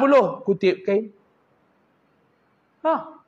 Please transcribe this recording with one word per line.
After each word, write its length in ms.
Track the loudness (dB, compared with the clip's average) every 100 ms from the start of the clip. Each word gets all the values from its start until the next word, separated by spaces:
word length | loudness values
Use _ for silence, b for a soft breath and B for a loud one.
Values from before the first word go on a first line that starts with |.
puluh, 420 | 4 4 2 -2
kutip 400 | -4 -2 0 -2
kain. 240 | -2 -4 -4 _ _ _ _ _ _ _ _ _ _ _ _ _ _ _ _ _
Ha. 100 | -4 -4 -6 -20